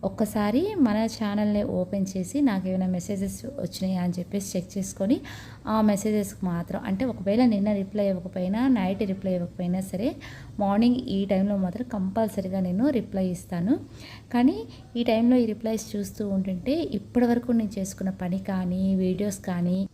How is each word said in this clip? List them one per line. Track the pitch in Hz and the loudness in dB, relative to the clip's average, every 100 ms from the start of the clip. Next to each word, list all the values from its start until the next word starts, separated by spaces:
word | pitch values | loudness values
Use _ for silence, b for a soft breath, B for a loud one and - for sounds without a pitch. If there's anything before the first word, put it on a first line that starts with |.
ఒక్కసారి | 190 - 214 220 208 233 392 415 | -4 -2 -2 2 2 2 0 2
మన | 247 208 | 4 4
ఛానల్ని | 226 220 214 208 208 208 | 0 0 -2 0 2 2
ఓపెన్ | 208 190 180 202 190 190 | 0 -2 -2 -2 -2 -2
చేసి | 180 277 | -4 2
నాకు | 285 190 185 | 2 2 0
ఏమైనా | 185 185 | 0 0
మెసేజెస్ | 180 - 202 196 190 - | -2 -2 -4 -4 -6 -10
వచ్చినాయా | - 175 - 190 185 | -6 -6 -4 -2 0
అని | 180 175 | 0 -2
చెప్పేసి | 175 202 196 190 | -4 -6 -4 -6
చెక్ | 175 202 | -6 -6
చేసుకొని | 190 - 196 311 B B B B - | -6 -2 0 0 B B B B -2
ఆ | 220 | 4
మెసేజెస్కి | 214 202 214 214 196 - 185 | 4 4 2 0 0 -4 -2
మాత్రం | 170 170 - | -2 -4 -4
అంటే | - 190 | -2 -2
ఒకవేళ | 262 226 190 214 | -2 -2 0 4
నిన్న | 247 208 202 | 6 4 2
రిప్లై | 208 190 208 202 | 0 -2 0 0
ఇవ్వకపోయినా, | 185 180 190 180 214 262 | 0 -4 -4 -2 2 4
నైట్ | 240 185 190 | 4 2 0
రిప్లై | 190 190 190 | -2 -2 0
ఇవ్వకపోయినా | 180 175 - 180 180 | 0 -2 -4 -2 -2
సరే | 190 180 240 269 B B B - | -2 -2 -2 -4 B B B -2
మార్నింగ్ | 202 202 240 247 | 2 4 4 4
ఈ | - 196 | 0 -2
టైంలో | 196 190 196 202 | 2 2 2 2
మాత్రం | 185 175 247 | 0 -2 -6
కంపల్సరీగా | 214 190 208 220 202 185 190 | -4 -2 0 0 -2 -4 -2
నేను | 185 180 277 | 0 2 2
రిప్లై | 254 196 196 185 | 2 -2 -2 -2
ఇస్తాను. | 175 - 175 180 339 - B B B - | -2 -6 -4 0 0 -2 B B B -2
కానీ | 240 254 403 453 B B 233 | 4 4 4 -6 B B -2
ఈ | |
టైంలో | 240 220 240 247 | 2 4 6 6
ఈ | 226 | 4
రిప్లైస్ | 208 220 220 - 208 | 0 -2 -2 -4 -6
చూస్తూ | 196 - 208 | -6 -6 -2
ఉంటుంటే | 190 190 185 208 | 0 0 -4 0
ఇప్పటివరకు | 302 311 208 - 247 240 240 240 | 0 0 -4 -2 2 4 2 2
నేను | 233 214 196 | 2 2 -2
చేసుకున్న | 190 - 190 | -6 -4 -4
పని | 190 180 190 | -4 -2 -2
కానీ, | 190 190 180 185 190 190 | -2 -2 0 0 2 2
వీడియోస్ | 185 180 202 196 | 2 2 -2 -2
కానీ | - 175 175 185 196 | -4 -2 0 0 -2